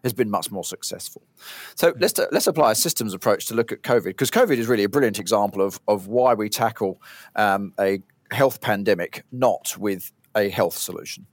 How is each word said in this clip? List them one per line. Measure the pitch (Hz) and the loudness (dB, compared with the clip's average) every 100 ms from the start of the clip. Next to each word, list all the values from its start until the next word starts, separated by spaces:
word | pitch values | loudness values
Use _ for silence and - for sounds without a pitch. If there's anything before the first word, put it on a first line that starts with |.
has | 127 | -4
been | 117 110 | -2 -2
much | 98 - | -2 -4
more | 98 | -8
successful. | - 92 - - - - _ _ - - - | -8 -10 -10 -10 -14 -18 _ _ -18 -18 -16
So | - 170 143 | 2 2 4
let's, | 196 - - | 0 0 0
let's | - - | 0 0
apply | 160 127 | 4 4
a | |
systems | 110 - - 110 | 4 0 -2 -4
approach | 92 113 101 - | -2 0 0 0
to | |
look | 113 113 | -2 -2
at | 113 | -4
covid, | - 120 90 95 | 0 0 0 -2
'cause | 131 | 0
covid | 226 240 127 | 2 4 2
is | 117 | 2
really | 113 | 2
a | 101 | 2
brilliant | 143 123 101 | 2 2 0
example | 95 107 101 98 | 0 2 2 0
of, | 98 - - | -2 -2 -2
of | 104 95 | -2 0
why | 120 127 | 2 4
we | 110 107 | 2 0
tackle, | - 117 - 98 92 - - - - | -2 -2 -2 -6 -6 -18 -20 -10 0
um, | 104 98 98 - | 2 2 -2 -2
a | 98 98 - _ _ | 0 0 -6 _ _
health | 113 135 - | 2 2 2
pandemic | - 101 101 92 87 - - | -2 0 2 0 0 -8 -14
not | 127 127 92 - - | 0 0 0 -6 -4
with | 104 95 - _ _ 107 | -4 -4 -8 _ _ -2
a | 101 | 0
health | - 87 - | 0 -2 -2
solution. | - - - - - | -8 -10 -12 -16 -18